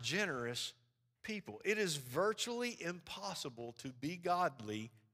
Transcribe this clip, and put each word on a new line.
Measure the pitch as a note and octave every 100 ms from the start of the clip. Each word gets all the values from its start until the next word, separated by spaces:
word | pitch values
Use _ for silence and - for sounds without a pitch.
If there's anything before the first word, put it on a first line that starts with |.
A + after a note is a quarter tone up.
generous | A#2+ F3+ G3 C3 A#2+ B2 - - _ _ _ _
people. | - G#3+ - G#2+
It | F#3+ G#3+
is | G3 D3
virtually | B2 C3 G3+ A3 A#3+ A#3+ A#3+ -
impossible | E3+ F3+ - - G3 F3 C#3+ A#2 A#2+ A#2+
to | C3+
be | B2 C#3+ F3+
godly | F3 F3 F3 C3+ G#2+ G#2+ A2+ - _